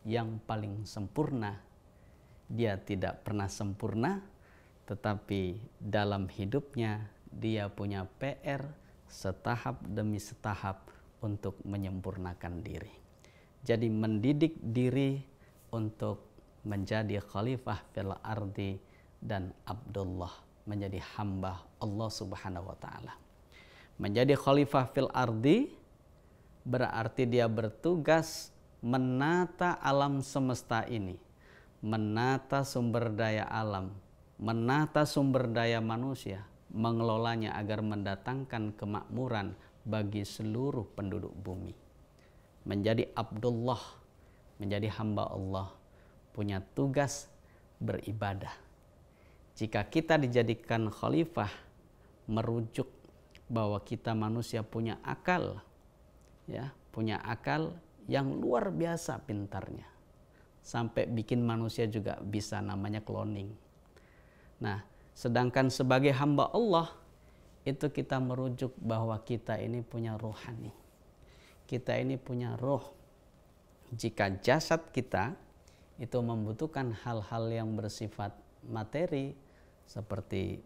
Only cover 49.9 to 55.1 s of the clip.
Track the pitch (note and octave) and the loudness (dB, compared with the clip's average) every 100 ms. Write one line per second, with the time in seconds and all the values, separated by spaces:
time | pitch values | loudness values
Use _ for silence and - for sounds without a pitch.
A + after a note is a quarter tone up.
49.9 | D#3+ D#3+ D#3 C3 A#2+ A2+ A2+ - A#2 A2 | 2 4 4 6 6 4 2 0 0 0
50.9 | G#2 A2 C#3+ D#3+ - G#2 - - - - | 0 0 2 2 0 -2 -4 -14 -20 -20
51.9 | - - - - A2 A2+ A#2 A2+ - B2+ | -20 -20 -16 -2 0 0 0 -2 -4 -6
52.9 | - - - - - - A#2 G#2+ G#2 - | -8 -20 -20 -20 -20 -4 0 0 0 -2
53.9 | A2+ - A2+ G#2+ A2+ A#2 A2+ A2 A2+ A2+ | -4 -2 0 0 0 -2 -4 -4 -2 -2
54.9 | - - | -4 -6